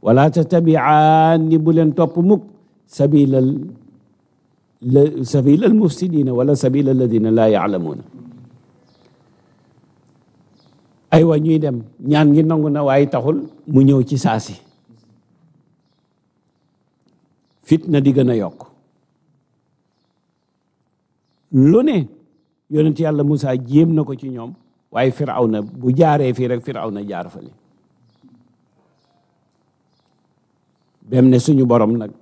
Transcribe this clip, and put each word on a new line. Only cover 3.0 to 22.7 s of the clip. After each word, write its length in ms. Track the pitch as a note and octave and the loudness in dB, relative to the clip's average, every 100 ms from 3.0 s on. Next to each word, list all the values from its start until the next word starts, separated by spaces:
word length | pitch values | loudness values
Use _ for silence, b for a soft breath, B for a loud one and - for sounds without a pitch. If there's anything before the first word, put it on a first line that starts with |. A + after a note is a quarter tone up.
| C#3+ D3 C#3 C3+ C3 D3 D#3+ - _ _ _ _ _ _ _ _ _ _ | 2 2 2 2 0 -2 -10 -16 _ _ _ _ _ _ _ _ _ _
la, 200 | B2 C3 D3 C#3+ | -2 2 2 0
sabilal 500 | B2 C#3+ C3 D3+ A3+ A3 | -4 -2 2 2 2 2
mufsidina 560 | G3 - F#3 D#3+ C3+ | 0 -2 -4 -2 -2
wala 240 | A#2+ C3+ C#3 | -2 -2 0
sabilal 400 | C3+ C3+ C3+ B2+ | 0 -2 0 0
ladina 340 | B2+ A2+ A2 | 0 0 0
la 140 | A2+ A2 | 2 2
ya'lamuna. 500 | G#2 F#2+ G2 D#2+ C#2 - - - - - _ _ _ _ _ _ _ _ _ _ _ _ _ _ _ _ _ _ _ _ _ _ _ _ _ _ | 2 -2 -4 -8 -12 -16 -20 -20 -20 -20 _ _ _ _ _ _ _ _ _ _ _ _ _ _ _ _ _ _ _ _ _ _ _ _ _ _
Aywa, 240 | E3 E3 D3+ | 2 2 0
ñuy 200 | D#3 D#3 | 0 0
dem. 240 | D3+ A#2+ A2 _ | -2 -6 -12 _
Ñaan 280 | C3+ D3 D3+ | -2 2 4
ngi 100 | D3 | 4
nangu 260 | D#3+ D#3+ D3+ | 2 0 -2
na, 100 | D3 | -2
waaye 240 | C#3+ C3+ C#3+ | 0 0 0
taxul 260 | C#3+ B2+ D#3+ - _ - | -2 -4 -4 -6 _ -2
mu 140 | C3+ | 2
ñëw 180 | C3+ C#3 A#2+ | 4 2 0
ci 80 | C#3 | -2
saasi. 400 | - A2 - G2 _ _ _ _ _ _ _ _ _ _ _ _ _ _ _ _ _ _ _ _ _ _ _ _ _ _ _ _ _ _ - | -2 -4 -6 -18 _ _ _ _ _ _ _ _ _ _ _ _ _ _ _ _ _ _ _ _ _ _ _ _ _ _ _ _ _ _ -4
Fitna 320 | D#3+ F3 C#3+ | -4 0 0
di 100 | C#3 | 2
gën 180 | C3+ B2+ | 2 0
a 40 | A#2 | -2
yokk. 240 | F#2 - - _ _ _ _ _ _ _ _ _ _ _ _ _ _ _ _ _ _ _ _ _ _ _ _ _ _ _ _ | -6 -12 -20 _ _ _ _ _ _ _ _ _ _ _ _ _ _ _ _ _ _ _ _ _ _ _ _ _ _ _ _
Lu 300 | C#3 C#3 G#3 | 2 4 4
ne 140 | C#4+ A3 B2+ - _ _ _ _ _ | 2 -2 -4 -12 _ _ _ _ _